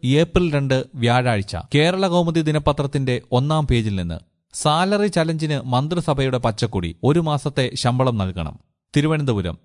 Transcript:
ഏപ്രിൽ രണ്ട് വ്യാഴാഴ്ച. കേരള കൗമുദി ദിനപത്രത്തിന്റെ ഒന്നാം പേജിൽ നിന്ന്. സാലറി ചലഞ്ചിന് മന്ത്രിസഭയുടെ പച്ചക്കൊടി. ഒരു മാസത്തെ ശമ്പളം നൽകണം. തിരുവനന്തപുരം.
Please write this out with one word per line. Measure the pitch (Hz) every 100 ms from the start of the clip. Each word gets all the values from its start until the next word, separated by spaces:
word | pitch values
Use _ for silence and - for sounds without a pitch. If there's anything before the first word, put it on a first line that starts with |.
| 127
ഏപ്രിൽ | 143 170 185 175
രണ്ട് | 147 139 131 - -
വ്യാഴാഴ്ച. | 117 120 123 110 98 87 -
കേരള | 143 160 185 190
കൗമുദി | 175 170 165
ദിനപത്രത്തിന്റെ | 156 151 147 143 139 143 131 123 -
ഒന്നാം | 123 139 156 143
പേജിൽ | 123 110 98
നിന്ന്. | 87 85 _ _ _
സാലറി | - 156 151 190 208 208
ചലഞ്ചിന് | 180 160 160 156 143 123
മന്ത്രിസഭയുടെ | 123 147 175 160 139 135 127
പച്ചക്കൊടി. | 120 110 113 101 87 80
ഒരു | 120 160
മാസത്തെ | 165 147 151 135 127 127
ശമ്പളം | 131 123 131 113
നൽകണം. | 95 92 78 - _ _ _
തിരുവനന്തപുരം. | - 151 156 143 107 87 82